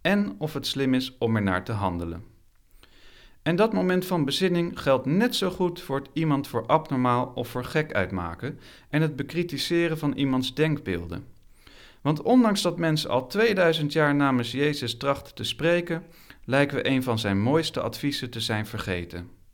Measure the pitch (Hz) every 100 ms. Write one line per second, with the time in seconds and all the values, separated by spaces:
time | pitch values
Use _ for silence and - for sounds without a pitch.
0 | 170 202 202 - 156 143 - 139 135 127
1 | 127 - 117 110 98 92 95 107 98 87
2 | 85 85 - - - _ _ - - -
3 | - - - - - 175 226 202 185 180
4 | 180 175 139 - 185 175 170 - 143 131
5 | 131 170 240 - 185 180 180 170 - 135
6 | - - 160 143 143 117 - 156 156 135
7 | 127 123 127 - 120 123 120 156 151 -
8 | 92 95 85 85 123 - - - - 147
9 | 160 139 - 165 170 139 - 170 170 156
10 | 143 - 139 131 127 - 156 147 - 87
11 | 85 85 - - - - - - - -
12 | 143 147 - 254 226 202 180 165 165 156
13 | 156 127 131 196 226 190 170 160 147 156
14 | 147 143 139 127 117 127 147 147 120 117
15 | 139 139 - - 117 - 156 175 175 165
16 | - - - - - 135 143 135 - 131
17 | 127 113 104 98 110 156 156 - 117 -
18 | 143 139 123 117 113 110 110 107 101 90
19 | 85 87 87 - -